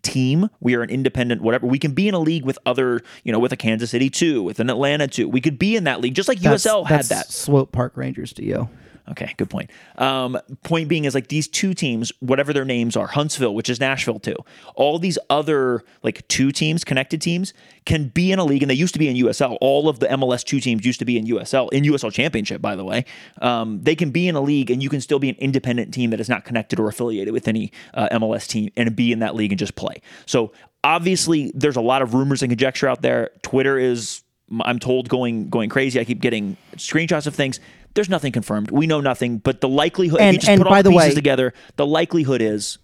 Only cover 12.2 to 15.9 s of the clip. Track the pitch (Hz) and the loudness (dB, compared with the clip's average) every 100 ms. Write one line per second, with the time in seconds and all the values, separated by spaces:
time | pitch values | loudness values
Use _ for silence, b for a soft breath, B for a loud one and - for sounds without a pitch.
12.2 | 123 135 143 139 135 120 117 113 98 147 | -2 0 0 -2 -2 -2 -2 -2 -2 -2
13.2 | 151 - 123 104 113 120 135 131 - 107 | -4 -2 -2 -2 -4 -4 -2 -2 -4 -4
14.2 | - 78 - B B - 139 165 180 156 | -6 -8 -12 B B 0 0 2 -2 -2
15.2 | - 147 151 147 127 120 _ | 0 -2 2 0 0 -2 _